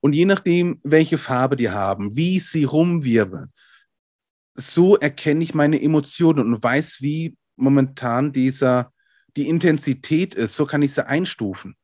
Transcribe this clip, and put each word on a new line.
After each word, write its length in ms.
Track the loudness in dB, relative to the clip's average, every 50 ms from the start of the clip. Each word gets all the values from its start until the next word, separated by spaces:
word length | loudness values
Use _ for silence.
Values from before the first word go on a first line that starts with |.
Und 120 | 2 2 2
je 120 | 4 4
nachdem, 540 | 4 2 0 2 0 2 2 2 0 -2 -6 _
welche 340 | 2 4 4 4 4 0
Farbe 400 | -4 -2 -2 0 0 0 0 0
die 120 | 0 -2 -2
haben, 460 | -2 -2 -2 -2 -2 -4 -6 -6 -4
wie 240 | -2 -2 0 0 -2
sie 240 | -2 -2 -2 -2 -2
rumwirbeln, 880 | 0 2 2 2 2 0 -2 0 2 2 2 2 0 -4 -14 -16 -16 _ _ _ _ _ _ _ _ _ _ _ _ _ _ _ _ _ _ _ _ _
so 420 | -10 -8 -4 2 4 6 6 6
erkenne 460 | 4 4 -2 -4 -2 -2 0 0 0 0
ich 100 | -2 0
meine 280 | 0 2 2 2 2
Emotionen 720 | 0 2 0 0 -2 -2 -4 0 2 2 2 2 0 0 -2
und 100 | -2 0
weiß, 380 | 0 0 0 -2 -4 -8 -6
wie 340 | -6 -4 -4 -4 -6 -8 -10 _ _ _ _
momentan 720 | -2 2 4 4 4 2 0 -4 -8 -4 -2 -2 -2 -2 -2
dieser, 640 | -2 0 0 0 0 0 0 2 2 2 -2 _ _ _ _ _ _ _ _ _ _
die 120 | -6 -4
Intensität 880 | -2 -2 0 2 2 0 2 0 -4 -4 -4 -4 -2 -2 0 -2 -2 -4
ist. 200 | -4 -4 -4 -2
So 100 | -4 -4
kann 160 | -2 0 0
ich 120 | 0 0 0
sie 120 | -4 -4
einstufen. 720 | -2 -2 -2 -2 -4 -6 -6 -6 -8 -8 -10 -14 -18 -20 _